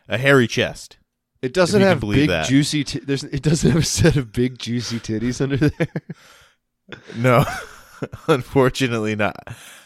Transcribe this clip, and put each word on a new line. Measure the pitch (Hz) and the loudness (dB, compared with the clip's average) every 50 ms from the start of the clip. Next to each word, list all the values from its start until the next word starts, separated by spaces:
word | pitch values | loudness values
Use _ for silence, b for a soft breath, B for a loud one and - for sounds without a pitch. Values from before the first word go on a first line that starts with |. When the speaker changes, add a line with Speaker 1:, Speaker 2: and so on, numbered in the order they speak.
| B B | B B
Speaker 1:
a | 101 110 | -4 -2
hairy | 131 143 139 135 120 110 | 2 4 4 4 4 2
chest. | - 123 107 78 76 - - - - _ _ _ _ _ _ _ _ - | 0 -2 -2 -2 -4 -10 -18 -20 -20 _ _ _ _ _ _ _ _ -8
Speaker 2:
It | - 131 - | -8 -4 0
doesn't | 185 180 165 185 208 | 0 2 4 4 4
Speaker 1:
If | |
you | 190 | 4
can | 190 | 4
Speaker 2:
have | 175 143 | 4 2
Speaker 1:
believe | 107 104 104 131 147 | 0 0 2 2 2
Speaker 2:
big | 151 | 2
Speaker 1:
that. | 90 82 78 - | 2 0 0 2
Speaker 2:
juicy | 131 139 147 - - 151 135 | 2 2 2 2 -2 -4 -4
ti-, | - - 139 | -4 -8 -10
there's, | - 139 139 131 147 | -6 -4 -6 -6 -6
it | 120 - 139 | -6 -8 -4
doesn't | - 156 165 - - 185 | -2 0 0 2 2 2
have | - 170 | 2 2
a | 147 | 0
set | - - - - 165 139 147 | 0 0 2 2 4 4 2
of | 127 110 - | -2 -4 -2
big | 120 120 127 127 - | -2 -2 -2 -2 -6
juicy | - 113 117 123 117 - 117 117 | -8 -6 -4 -4 -4 -6 -8 -8
titties | - - 110 110 113 123 127 - | -6 -6 -6 -4 -4 -4 -4 -2
under | 143 135 139 127 | -2 -2 0 2
there. | 160 160 - - 165 - | 2 0 0 0 -6 -6
<laughs> | - 143 - - - b b b b b b b b b _ _ _ _ _ - - - - - - | -6 -10 -12 -12 -20 b b b b b b b b b _ _ _ _ _ -20 -20 -20 -18 -14 -8
Speaker 1:
No, | 113 117 127 123 117 123 - B B B B B B B B | -2 2 4 4 4 2 2 B B B B B B B B
<laughs> | B B - - - - - - | B B -12 -12 -12 -8 0 0
unfortunately | 156 127 123 - - 139 127 123 - - 135 123 117 113 107 107 107 | 0 0 0 0 2 4 4 4 2 0 -2 -2 -2 -2 -2 -2 -2
not. | 104 107 95 - - - - | -2 -2 -4 -4 -6 -16 -18
Speaker 2:
I | 120 B B B B B B | -18 B B B B B B